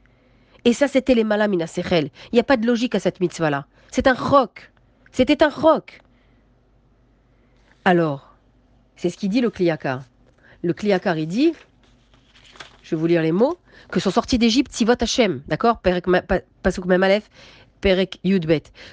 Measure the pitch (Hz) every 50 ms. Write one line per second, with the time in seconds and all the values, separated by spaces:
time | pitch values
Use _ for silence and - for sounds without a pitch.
0 | _ _ _ _ _ _ _ _ _ _ _ _ - 240 233 - 285 269 - 262
1 | - - 254 233 220 214 208 208 214 208 196 170 165 170 - 180 175 180 185 165
2 | 143 123 - - - - - 240 226 - 277 226 220 240 247 214 247 240 - 190
3 | - 185 - - 185 170 - - 165 151 143 139 139 _ _ _ _ _ - 262
4 | - 269 247 - - - 277 277 247 - - - - - _ _ _ _ _ _
5 | _ _ - - 254 269 294 - 320 294 - - 277 320 302 208 - - - -
6 | _ _ _ _ _ _ _ _ _ _ _ _ _ _ _ _ _ _ _ _
7 | _ _ _ _ _ _ _ _ _ _ _ _ _ _ _ _ - 196 175 170
8 | 165 156 139 135 - - _ _ _ _ _ _ _ _ _ _ _ _ _ -
9 | - 175 - - - 190 196 262 240 214 - - 185 170 156 147 - 147 131 131
10 | 139 - _ _ _ _ _ _ _ _ - _ - 175 160 - - 202 196 180
11 | - 208 165 156 156 160 180 233 294 339 320 - - _ _ _ _ _ _ _
12 | _ _ _ _ _ _ _ _ _ - - - - - - _ - - 170 156
13 | 160 170 170 165 160 160 170 190 233 294 349 - _ _ - - - - - 185
14 | - 196 - 233 - - - 220 233 233 214 269 262 - - - 233 208 247 -
15 | 233 - - - 233 190 151 127 147 - 156 - - 233 226 - - 185 180 180
16 | - 185 180 180 - - 196 175 - _ _ _ - 190 180 - 180 180 185 180
17 | 196 190 196 214 - _ _ - - - - - - _ _ _ - 196 185 185
18 | 190 - - - - 180 196 190 160 156 165 147 - - _ - - -